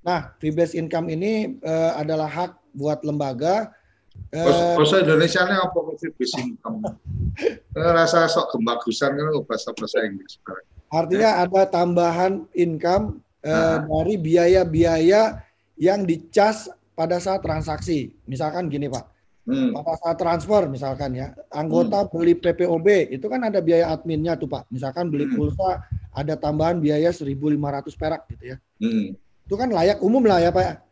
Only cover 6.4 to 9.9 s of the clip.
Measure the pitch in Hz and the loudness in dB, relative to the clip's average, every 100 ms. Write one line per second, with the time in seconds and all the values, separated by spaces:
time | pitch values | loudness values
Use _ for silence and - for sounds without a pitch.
6.4 | 123 113 113 113 - - - - - - | -6 -8 -10 -8 -8 -10 -10 -4 -4 -2
7.4 | - - _ - 165 170 165 170 165 175 | -4 -4 _ -2 2 4 4 4 2 0
8.4 | 139 120 113 120 - 113 139 139 151 147 | -2 -2 -2 -2 -4 -2 -2 0 -2 -2
9.4 | - 110 - 110 110 | -4 -6 -6 -8 -4